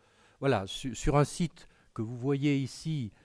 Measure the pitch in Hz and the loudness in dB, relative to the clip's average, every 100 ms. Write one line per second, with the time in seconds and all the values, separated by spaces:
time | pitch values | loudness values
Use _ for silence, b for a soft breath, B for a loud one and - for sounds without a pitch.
0 | b b b b 139 113 95 - 135 113 | b b b b 2 2 0 -6 -8 -2
1 | - 143 147 - 175 - - b b - | 2 4 4 2 -4 -4 -20 b b -8
2 | 110 123 131 143 147 139 131 - 160 156 | -6 -4 -2 2 2 2 -2 -6 -6 -4
3 | 110 b | -4 b